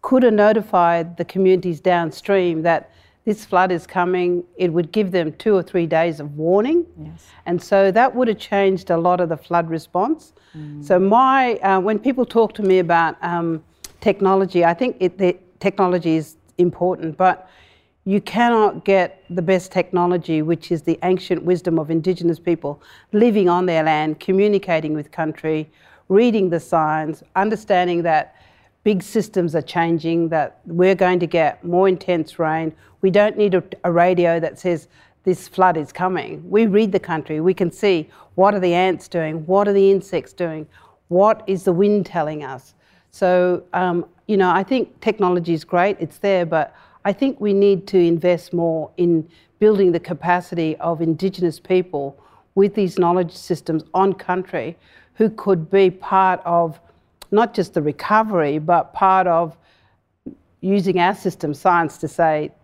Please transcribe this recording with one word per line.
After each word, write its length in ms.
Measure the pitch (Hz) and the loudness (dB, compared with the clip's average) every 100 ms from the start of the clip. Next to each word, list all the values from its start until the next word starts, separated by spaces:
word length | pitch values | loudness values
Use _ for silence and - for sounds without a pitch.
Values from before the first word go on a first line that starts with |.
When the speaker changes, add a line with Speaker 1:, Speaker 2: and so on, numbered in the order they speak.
Speaker 1:
could 220 | - 262 | 2 4
have 100 | 247 | 4
notified 840 | 214 208 220 202 185 170 170 165 170 | 4 4 2 0 2 2 2 -4 -8
the 80 | 170 | -8
communities 540 | 185 185 185 180 160 | 0 2 2 0 -4
downstream 840 | 185 175 165 - - 196 180 160 | 0 0 -2 -8 -2 0 0 0
that 280 | 165 165 - _ _ _ - | 0 0 -2 _ _ _ -6
this 200 | 214 - | -6 -2
flood 260 | 185 185 | 0 2
is 160 | 175 - | -2 -4
coming, 560 | 190 175 185 180 175 175 - | -4 -2 0 -2 -2 -6 -4
it 140 | 180 | -2
would 180 | 160 165 | -2 -2
give 200 | 220 196 | -2 -2
them 200 | 180 156 | -2 -4
two 220 | 147 226 196 | -4 0 0
or 80 | |
three 240 | 175 180 170 | 0 -4 0
days 320 | 160 170 156 | 0 0 -4
of 160 | 147 147 | -10 -4
warning. 480 | 160 190 233 339 339 - | 0 2 2 0 -2 -12
Speaker 2:
Yes. 280 | 156 165 - - - | -18 -20 -20 -18 -8
Speaker 1:
And 160 | 175 | -8
so 280 | - 202 196 | 0 2 4
that 220 | 190 254 | 4 2
would 140 | 240 247 | 2 -2
have 100 | 214 | -2
changed 520 | - 196 196 190 - | -4 0 0 -2 -2
a 80 | 170 | 0
lot 240 | 175 180 | 0 0
of 80 | 170 | -2
the 80 | 160 | -6
flood 320 | - 170 165 | -2 -2 -2
response. 640 | 160 - 180 214 311 - _ _ 156 | -6 -6 -4 -2 -4 -8 _ _ -18
Speaker 2:
Mm. 260 | 151 147 | -16 -16
Speaker 1:
So 160 | 143 185 | 0 2
my, 540 | 190 226 262 269 254 226 | 4 4 4 2 0 0
uh, 200 | 196 190 | 0 0
when 200 | 190 208 | 0 -2
people 260 | 247 254 240 | -2 -2 0
talk 280 | 233 220 220 | 0 0 0
to 80 | |
me 160 | 202 185 | 2 2
about, 360 | 170 170 165 - | 4 2 0 -4
um, 400 | 170 175 170 160 _ _ - _ | -6 -4 -4 -6 _ _ -20 _
technology, 640 | 220 190 190 190 190 180 170 | -2 0 2 2 0 2 2
I 80 | |
think 240 | 170 254 - | 0 -4 -2
it, 180 | 185 185 | -4 0
the 200 | 196 - _ _ | -2 -2 _ _
technology 580 | 202 196 185 180 165 160 | -6 0 0 0 0 -2
is 180 | 151 - _ - | -4 -18 _ 0
important, 580 | 175 - 180 180 160 143 | 0 0 -4 -4 -8 0
but 340 | 185 170 - _ _ _ _ _ - | 0 0 -8 _ _ _ _ _ -4
you 140 | 202 | -2
cannot 640 | - 214 240 226 208 - | -2 0 2 4 2 0
get 400 | - 196 175 - _ | 0 2 0 -6 _
the 120 | 175 | -6
best 300 | 170 185 180 | 0 0 0
technology, 680 | 185 170 175 175 180 - 156 | -4 -2 0 0 0 -2 -2
which 320 | 156 165 - | 0 -4 -2
is 80 | 165 | -4
the 180 | - 160 | -2 -2
ancient 380 | 175 185 - 175 | 0 -2 -2 -4
wisdom 360 | 170 180 175 165 | 0 -2 0 -2
of 100 | 151 | -2
Indigenous 480 | 165 170 180 170 160 | -2 -2 -2 -2 -2
people 440 | - 165 143 143 _ - _ | -4 -4 -4 -10 _ -20 _
living 340 | 202 233 214 180 | 2 4 4 2
on 180 | 175 180 | 2 2
their 180 | 165 | 0
land, 360 | 156 151 156 151 | 0 0 -2 -6
communicating 720 | - 190 208 202 185 160 156 | -2 2 2 0 0 -2 -2
with 160 | 151 147 | -6 -8
country, 600 | - 160 156 160 156 151 _ _ _ _ | -6 -6 -4 -4 -4 -6 _ _ _ _
reading 400 | 190 240 214 185 | 4 4 2 0
the 100 | 165 | -2
signs, 640 | - 165 156 156 156 151 - 180 | 0 0 0 -2 -6 -10 -8 -2
understanding 680 | 202 208 - 185 180 175 | -2 -4 0 0 2 -2
that 320 | 170 156 - _ _ _ _ _ | 0 0 -2 _ _ _ _ _
big 180 | 208 202 | -2 -2
systems 540 | - 233 - 190 170 156 | -2 -4 -2 -2 -2 -2
are 60 | |
changing, 680 | - 175 165 170 165 170 165 | -4 -2 0 -2 -2 -2 0
that 320 | 160 147 _ - | -2 -4 _ -10
we're 300 | 170 185 185 | 0 2 4
going 220 | 185 180 | 2 0
to 100 | 170 | 0
get 360 | 170 156 - | 0 0 -2
more 240 | 175 175 190 | -2 2 2
intense 500 | 185 - 175 156 - | 0 -2 -4 -4 -4
rain. 360 | 160 160 160 - _ _ | -4 -2 -6 -10 _ _
We 100 | 190 | 0
don't 280 | 185 208 214 | 2 2 2
need 160 | 208 | 2
a, 100 | 185 - - 175 | 2 -2 -6 -2
a 60 | |
radio 460 | 170 175 180 175 165 | 2 2 2 2 0
that 180 | 160 - | -4 -6
says, 300 | 185 170 - _ _ _ | -4 -4 -6 _ _ _
"This 240 | - 180 - | -4 -4 -6
flood 300 | - 185 160 | 2 2 2
is 160 | 143 | -6
coming." 500 | - 185 185 123 151 175 | -6 -4 -4 -8 -14 -2
We 160 | 196 226 | 2 2
read 260 | 196 220 | 2 0
the 80 | - | -2
country, 400 | - 160 - 156 | -4 -8 -6 -2
we 140 | 165 | -2
can 180 | 185 175 | 0 -4
see 380 | - 208 175 151 - - - | -2 0 0 -4 -16 -12 0
what 180 | 190 | 2
are 60 | 208 | 2
the 140 | 180 | 0
ants 340 | 170 185 175 - | 2 0 -2 -6
doing, 380 | 170 156 160 156 | -6 -6 -8 -2
what 240 | 190 208 | 0 2
are 40 | |
the 180 | 196 196 | 2 4
insects 420 | 196 190 170 - | 2 -2 -8 -8
doing, 340 | _ 170 156 156 _ _ _ _ | _ -8 -8 -14 _ _ _ _
what 340 | 175 208 220 - | 2 2 2 -2
is 160 | 190 | -2
the 80 | 196 | 0
wind 340 | 170 202 208 180 | 2 2 0 -2
telling 380 | 180 151 151 | -4 -6 -6
us. 300 | 139 131 _ _ _ _ _ | -12 -14 _ _ _ _ _
So, 520 | - 180 180 180 175 - | -4 0 2 2 -2 -4
um, 320 | 185 185 170 165 _ - | -4 -2 -2 -6 _ -4
you 80 | 208 | 0
know, 140 | 185 | 2
I 140 | 180 | 0
think 360 | 190 262 214 _ | 0 -2 -4 _
technology 540 | 220 208 185 180 165 | -4 0 0 0 -2
is 100 | 165 | -4
great, 320 | - 180 190 208 | -2 0 0 -2
it's 180 | 165 - | -8 -6
there, 280 | 202 190 175 | -2 0 0
but 300 | 160 147 - _ _ 196 | -2 -4 -10 _ _ -6
I 80 | |
think 260 | 196 269 269 | -2 -2 -2
we 120 | 208 | -2
need 320 | 196 202 196 196 | 2 2 2 0
to 100 | 190 | 2
invest 560 | 170 165 180 175 - | 2 2 0 -2 -2
more 360 | 175 170 160 147 - | -4 -2 -2 -6 -2
in 300 | 175 165 156 _ _ _ | 0 0 -2 _ _ _
building 320 | 214 208 190 | 2 4 2
the 80 | 170 | 0
capacity 800 | 170 165 170 180 175 170 160 151 | -4 -8 0 -2 -2 -4 -4 -4
of 240 | 165 160 | -4 -2
Indigenous 580 | 165 160 190 185 175 - | -2 -2 -4 -2 -4 -4
people 580 | - 185 180 147 139 - _ _ _ - | -2 0 0 -6 -8 -12 _ _ _ 0
with 180 | 202 202 | 2 2
these 220 | 190 180 | -2 0
knowledge 360 | 175 180 175 | 0 2 -2
systems 500 | - - 160 - 160 156 | -8 -8 -8 -4 -6 -4
on 200 | 180 196 | -2 0
country 640 | 180 - 185 185 165 120 165 _ _ _ _ | -2 -6 -6 -4 -8 -8 -12 _ _ _ _
who 140 | 220 | -2
could 400 | 220 208 185 160 | -2 -2 -2 0
be 200 | 196 190 | 2 2
part 500 | 185 - 190 190 180 165 | 0 -2 2 2 0 -2
of 340 | 170 170 151 _ _ _ _ - | 0 -2 -6 _ _ _ _ -2
not 240 | 202 226 | 0 0
just 200 | 226 180 | -2 -4
the 80 | - | -2
recovery, 760 | 151 147 - 214 220 190 151 151 | -4 -6 0 0 2 -2 -2 -2
but 360 | 156 175 - | 0 0 0
part 340 | - 190 190 180 | 0 2 2 2
of 300 | 165 170 - _ _ _ _ _ _ - - _ _ | 0 -2 -8 _ _ _ _ _ _ -20 -20 _ _
using 380 | 180 202 190 175 | -2 0 0 0
our 140 | 175 | 0
system 400 | 196 190 - 156 | 0 -6 -6 -8
science 440 | 147 190 175 165 - | -2 2 2 0 -6
to 100 | 151 | -10
say 440 | - 165 156 151 _ | -2 0 0 -6 _